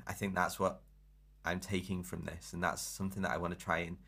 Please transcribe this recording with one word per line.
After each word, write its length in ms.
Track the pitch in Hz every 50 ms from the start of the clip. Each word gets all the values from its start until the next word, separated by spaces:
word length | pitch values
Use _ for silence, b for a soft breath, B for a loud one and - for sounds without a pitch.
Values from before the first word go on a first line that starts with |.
| -
I 80 | - 104
think 200 | - 104 98 92
that's 240 | 92 90 87 - -
what 220 | 95 92 - - - - - - - - - - - - - - -
I'm 160 | 85 87 92
taking 420 | - - 101 92 - - 95 90 90
from 220 | - 87 82 80
this, 280 | 80 82 85 - - -
and 100 | 87 90
that's 200 | 85 - - -
something 400 | - - - 98 95 95 98 95
that 100 | 85 -
I 40 |
wanna 180 | 80 87 87 87
try 240 | - - - 85 82
and 180 | 85 85 87 b b